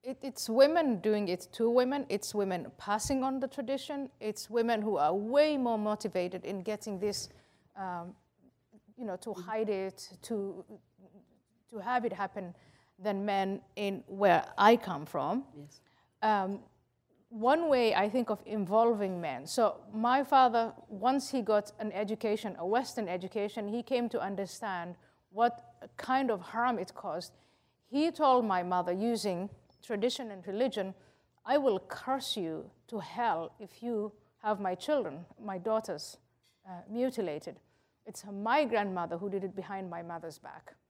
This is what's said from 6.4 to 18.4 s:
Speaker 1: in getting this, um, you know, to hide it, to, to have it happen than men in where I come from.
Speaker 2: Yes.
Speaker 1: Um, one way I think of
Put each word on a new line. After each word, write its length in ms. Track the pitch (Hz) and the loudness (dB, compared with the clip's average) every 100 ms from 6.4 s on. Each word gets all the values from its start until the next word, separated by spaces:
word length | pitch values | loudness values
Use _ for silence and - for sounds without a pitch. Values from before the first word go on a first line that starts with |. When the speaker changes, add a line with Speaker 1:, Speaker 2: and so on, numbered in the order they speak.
Speaker 1:
in 180 | - 196 | -6 -6
getting 380 | 185 208 - 190 | -6 -6 -6 -4
this, 300 | 208 190 - - _ _ _ - | -2 -4 -8 -16 _ _ _ -10
um, 380 | 190 175 175 - _ _ - _ _ 214 _ 214 | -8 -8 -10 -16 _ _ -20 _ _ -20 _ -12
you 80 | |
know, 120 | 226 185 | -8 -8
to 180 | 233 | -8
hide 340 | 185 180 220 214 | -10 -4 -2 0
it, 400 | 196 190 190 - - | -2 -4 -8 -16 -16
to, 420 | - 220 196 180 - 214 _ _ 190 202 _ _ _ _ _ | -6 -4 -4 -8 -14 -20 _ _ -20 -20 _ _ _ _ _
to 80 | 226 | -10
have 260 | 196 247 | -2 0
it 80 | 226 | 0
happen 420 | 190 190 - 185 - - _ _ _ | -4 -6 -6 -10 -14 -20 _ _ _
than 260 | 196 196 | -4 -2
men 360 | 202 196 190 196 - | 0 0 0 -2 -8
in 300 | - 202 190 - | -4 -4 -4 -8
where 380 | 196 202 170 - - | 2 6 6 4 4
I 200 | 202 233 | 8 8
come 300 | 196 156 151 | 4 -8 -6
from. 380 | 151 143 226 277 151 | -4 -2 -2 -4 -16
Speaker 2:
Yes. 240 | 147 - _ _ _ _ | -18 -20 _ _ _ _
Speaker 1:
Um, 380 | 220 208 190 196 - _ _ _ _ _ _ | 2 2 2 -4 -10 _ _ _ _ _ _
one 380 | 226 233 311 330 | 0 4 4 4
way 260 | 262 233 | 4 4
I 140 | - 208 | 4 2
think 220 | 233 233 | 0 0
of 100 | 208 | -4